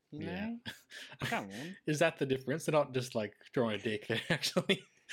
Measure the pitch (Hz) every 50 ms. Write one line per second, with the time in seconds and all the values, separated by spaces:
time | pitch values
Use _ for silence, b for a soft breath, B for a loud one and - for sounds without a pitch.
0 | _ _ 143 151 160 165 175 190 208 226 233 233 - - - - - B B B
1 | B B B - 143 - 233 196 113 95 98 113 143 175 190 - _ - 151 143
2 | 170 165 - - 147 131 131 131 131 123 139 165 - - 151 151 139 135 127 127
3 | 123 - - 117 107 101 - - - - - 139 117 113 107 101 104 117 107 104
4 | - - 113 113 - - 170 151 - - - 180 - - 190 - - - _ _
5 | B B